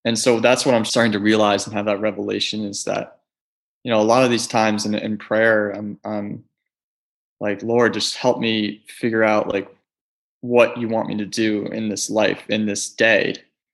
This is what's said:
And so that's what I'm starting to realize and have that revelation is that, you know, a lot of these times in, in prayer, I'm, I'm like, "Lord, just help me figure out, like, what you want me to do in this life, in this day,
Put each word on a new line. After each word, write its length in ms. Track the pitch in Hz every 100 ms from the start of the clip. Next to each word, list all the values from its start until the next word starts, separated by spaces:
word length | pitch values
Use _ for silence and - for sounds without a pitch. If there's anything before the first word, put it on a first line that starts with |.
| 117
And 120 | 113
so 220 | 127 113
that's 260 | 120 127 143
what 100 | 120
I'm 100 | 110
starting 260 | 123 117
to 80 | 104
realize 480 | 104 107 104 98 104
and 80 | 104
have 120 | 104
that 120 | 101
revelation 640 | 107 98 104 104 - 107
is 220 | 104 101 -
that, 340 | 101 - - _ _ _ _ _ _
you 80 | 123
know, 80 | 110
a 40 |
lot 200 | 107 120
of 80 | 127
these 160 | 117 -
times 380 | 117 110 104 104
in, 100 | 104
in 220 | 110 104
prayer, 540 | - 107 113 107 104
I'm, 280 | 101 104 98 101
I'm 400 | 107 104 113 - _ _ _ _ _ _ _ _ _
like, 200 | 104 101
"Lord, 320 | 110 117 117
just 220 | 104 - -
help 240 | 127 120
me 420 | 113 110 104 - -
figure 360 | - 123 110
out, 280 | 110 107 107
like, 180 | 98 95 _ _ _ _ _ _ _
what 380 | 123 120 117 120
you 100 | 113
want 220 | 113 -
me 80 | 104
to 80 | 101
do 400 | - 110 104 -
in 240 | 110 110
this 200 | 98 -
life, 320 | 110 104 - -
in 180 | 107 104
this 240 | 101 -
day, 460 | - 113 104 - - _ _ _